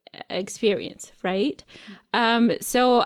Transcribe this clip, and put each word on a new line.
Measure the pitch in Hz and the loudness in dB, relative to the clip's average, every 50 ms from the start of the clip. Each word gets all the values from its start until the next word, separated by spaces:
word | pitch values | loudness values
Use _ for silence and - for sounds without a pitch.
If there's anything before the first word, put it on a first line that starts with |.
| _ - - - - - | _ -20 -20 -20 -14 -8
experience, | - 180 196 - - - - 214 196 - - - - - - - - _ - | -6 -6 -6 -8 -6 -2 0 0 0 0 -4 -8 -14 -16 -20 -20 -14 _ -4
right? | 185 185 190 226 294 - - - - - - - - 196 - _ _ - | -4 -2 0 -2 -2 -4 -6 -14 -20 -20 -20 -20 -20 -20 -20 _ _ -2
Um, | 214 240 226 233 233 233 233 165 - | 0 2 2 2 4 2 2 2 -2
so | - - - 247 254 254 247 240 - | -4 -2 0 2 4 4 4 4 2